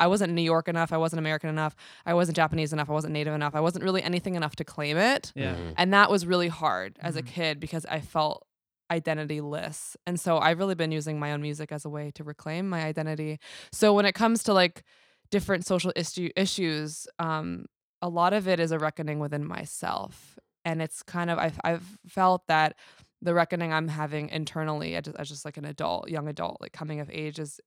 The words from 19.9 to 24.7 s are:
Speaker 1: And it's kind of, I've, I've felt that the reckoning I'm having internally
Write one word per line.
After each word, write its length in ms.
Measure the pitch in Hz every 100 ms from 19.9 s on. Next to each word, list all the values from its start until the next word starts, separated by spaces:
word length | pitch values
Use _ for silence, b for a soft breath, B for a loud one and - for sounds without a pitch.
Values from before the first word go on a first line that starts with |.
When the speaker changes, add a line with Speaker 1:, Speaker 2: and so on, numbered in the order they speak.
| - - - - - _ _
Speaker 1:
And 180 | 170 160
it's 200 | 160 -
kind 280 | - 175 170
of, 80 | 165
I've, 200 | 165 -
I've 340 | 165 170 180 208 -
felt 380 | - 185 185 -
that 280 | 156 156 - B B B _
the 120 | 175
reckoning 380 | 170 170 175 165
I'm 160 | 156 160
having 400 | 156 151 151 147
internally 640 | 160 151 160 156